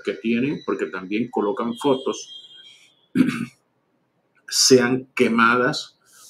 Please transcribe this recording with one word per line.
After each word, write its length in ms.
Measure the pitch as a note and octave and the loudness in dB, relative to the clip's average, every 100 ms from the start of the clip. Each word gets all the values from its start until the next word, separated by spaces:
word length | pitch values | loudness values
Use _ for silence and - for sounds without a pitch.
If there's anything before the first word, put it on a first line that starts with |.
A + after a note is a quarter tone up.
que 100 | - | -6
tienen, 480 | - A2+ A#2 C#3 F3 - | -4 -2 0 -2 -4 -4
porque 220 | G2 - | -4 -4
también 420 | F#2 F#2 G#2+ B2+ | -8 -6 -4 -4
colocan 460 | - G#2 G2+ A#2 A#2 | -2 -2 -2 -6 -2
fotos, 760 | C#3+ C3 - - - - - - - - _ _ _ | -2 0 -2 -8 -12 -18 -20 -20 -20 -20 _ _ _
<clears throat> 1300 | - - - - _ _ _ _ _ _ _ _ _ - | 0 0 0 -10 _ _ _ _ _ _ _ _ _ -6
sean 600 | - - B2+ A#2+ B2+ - | 0 6 6 6 -2 -4
quemadas, 840 | - A2+ A#2 A2+ B2 B2+ D#3 - _ _ - | 0 2 4 4 4 0 -2 -10 _ _ -20